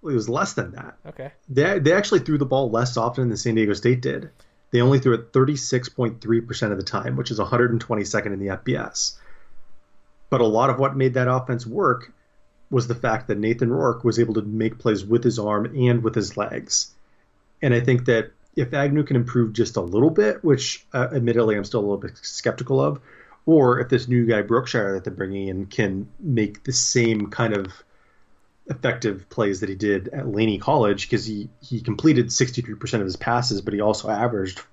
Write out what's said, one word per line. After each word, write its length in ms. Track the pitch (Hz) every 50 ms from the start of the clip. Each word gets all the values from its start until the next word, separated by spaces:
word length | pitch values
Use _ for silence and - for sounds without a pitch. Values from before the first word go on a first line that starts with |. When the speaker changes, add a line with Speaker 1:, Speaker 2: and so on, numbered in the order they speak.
| -
Speaker 1:
It 40 | 165
was 200 | 143 120 104 101
less 260 | 117 143 196 - -
than 180 | - 113 87
that. 260 | 90 - - - - _ _
Speaker 2:
Okay. 260 | 160 - - 131 139 _ _ _ _
Speaker 1:
They, 320 | 135 127 147 175 202 190
they 140 | 147 147 170
actually 260 | 196 202 - - 180
threw 160 | - - 156 143
the 80 | 143
ball 240 | 127 131 131 139 120
less 260 | 107 113 123 127 - 123
often 320 | 113 117 120 - 131 123
than 80 | 110 98
San 180 | - 120 113
Diego 180 | 113 110 104 101
State 280 | 98 - 120 127 123
did. 300 | 123 135 - - - - _ _ _ _ _ _ _ _
They 100 | - 120
only 180 | 120 127 139 135
threw 140 | 127 131 120
it 180 | 113 117 -
thirty-six 580 | _ 131 131 135 151 135 - - - 127 123 -
point 320 | _ - 127 113 113 -
three 200 | - 107 113 117
percent 300 | 113 - 113 - - 107
of 60 | 104 92
the 60 | 98
time, 320 | - - 104 95 120 127
which 140 | 131 123 -
is 80 | 117 104
a 60 | 101
hundred 260 | 85 - 117 123 120
and 80 | 113 113
twenty-second 540 | - - 117 107 101 95 - 107 101 104 101
in 60 | 95
the 100 | 101 98
F 140 | 95 92 -
B 120 | - 127
S. 440 | - - - - - - - - - - - - - - - - - - - - - - _ _ - - _ _ _ - -
But 120 | - 127
a 40 | 117
lot 240 | 110 107 110 123 139
of 100 | 123 131
what 160 | 135 135 135 135
made 160 | 135 131 123
that 140 | 127 127 127
offense 380 | 127 127 127 - 127 113 120 113
work 440 | 113 185 196 143 123 123 - - - _ _ _ _ _ _ _ _ _ - -
was 180 | - 127 117 -
the 80 | 120
fact 320 | - - 123 110 107 - -
that 100 | 107 101
Nathan 320 | 104 110 120 120 131 117
Rourke 340 | 120 151 160 127 117 - -
was 140 | 120 110 -
able 160 | 120 117 110
to 60 | 110
make 380 | 101 104 104 110 110 113 113 -
plays 260 | - 120 110 98 92
with 180 | 101 113 120 123
his 140 | 123 110 120
arm 280 | 104 104 104 104 104 120 - 139
and 240 | 127 123 120 120 117
with 120 | 110 110
his 220 | 117 101 92 - -
legs. 560 | 104 - - - - - - - - - _ _ - _ _ _ _ _ _ _ _ _ _ _
And 120 | - 143 123
I 80 | 120
think 240 | 123 127 131 123 123
that 260 | 127 123 113 110 - _ _ _ _ _
if 180 | - 139 127 131
Agnew 300 | 143 139 143 143 151 147
can 140 | 147 143 123
improve 340 | 117 123 - 120 120 110 104
just 220 | 107 113 - -
a 60 | -
little 280 | 90 85 87 104 123 160
bit, 320 | 160 202 208 214 - - -
which, 420 | 170 143 127 - - - - _ _ -
uh, 160 | 131 123 135 -
admittedly 420 | 139 120 120 117 117 117 110 107 104
I'm 80 | 98
still 160 | 98 - 117
a 0 |
little 160 | 101 101 101 98
bit 200 | 101 - - -
skeptical 600 | - - - - - 123 - - 139 - 135 131
of, 200 | 139 147 147 135 _ - - - - _ - _ _
or 360 | - 165 160 135 123 123 -
if 80 | - 123
this 180 | - 123 127 123
new 180 | 127 123 120
guy 160 | 117 117 104
Brookshire 520 | 104 104 113 123 127 123 - 120 107 98 98
that 100 | 95 92
they're 100 | - 95
bringing 360 | 95 98 95 98 98 98 98
in 160 | 92 92 98
can 420 | 98 - - 110 98 95 95 101 - - -
make 440 | 247 165 131 113 107 101 - - -
the 80 | -
same 580 | 127 - - - - 127 117 117 113 107 104 104
kind 240 | 104 - 120 113 107
of 140 | 101 95 95 - - - _ _ _ _ _ _ _ - _ _ _ _ _ _ _ _ -
effective 600 | 139 - - 131 120 123 - 113 98 92 92 _
plays 300 | - - 113 101 98 92
that 80 | 110 98
he 60 | 98
did 320 | 92 107 104 101 95 92 -
at 180 | - 143 139 135
Laney 300 | 104 104 113 110 104 95
College, 520 | - - 143 151 117 104 101 95 - -
'cause 160 | - 110 123
he, 240 | 113 107 104 104 - _ _
he 200 | - - 131 110
completed 500 | - - 107 - - 160 151 127 120 127
sixty-three 440 | - - 131 120 - - 120 - 107
percent 260 | 104 - 104 - 113
of 40 | 101
his 100 | 92 90 -
passes, 440 | - - 117 123 120 120 107 98
but 120 | 98 - 101
he 80 | 101
also 280 | 107 107 107 - - 104
averaged 520 | 110 101 113 123 120 104 95 95 95 - - _